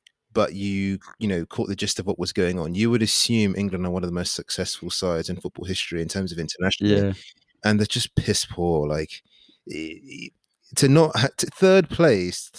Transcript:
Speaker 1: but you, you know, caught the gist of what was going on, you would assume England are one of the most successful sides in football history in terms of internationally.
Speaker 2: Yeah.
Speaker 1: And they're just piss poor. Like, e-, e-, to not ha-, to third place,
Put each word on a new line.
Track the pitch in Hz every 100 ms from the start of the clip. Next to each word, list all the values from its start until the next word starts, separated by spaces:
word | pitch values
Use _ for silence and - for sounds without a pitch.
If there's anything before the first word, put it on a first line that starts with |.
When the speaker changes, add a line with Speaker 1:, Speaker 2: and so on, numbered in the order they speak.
| _ _ _
Speaker 1:
but | 107 92
you, | 95 101 98 98 98 - -
you | 107
know, | 90 82
caught | - 110
the | 98
gist | 104 -
of | 95
what | 92
was | 87
going | - 90 90
on, | 80 90
you | 117
would | 120
assume | 110 - - 117 101 92
England | 101 90 90
are |
one | 90
of | 87
the |
most | 87 90 -
successful | - - 90 - 87
sides | - 92 82 82
in | 87
football | - - 85
history | 92 - 85
in | 82
terms | 98 95
of | 85
internationally. | 80 - 92 - 104 101 101
Speaker 2:
Yeah. | 95 - - _ _ 107
Speaker 1:
And | 107
they're | 104
just | 120 - -
piss | - 101 -
poor. | - 87 80 73
Like, | 76 78 - - _ _ _ -
e-, | 73
e-, | 80 80 139 - - - _ _ _ -
to | 135
not | 147 160 120
ha-, | 135 -
to | -
third | - 190 190 160
place, | - 165 104 90 - -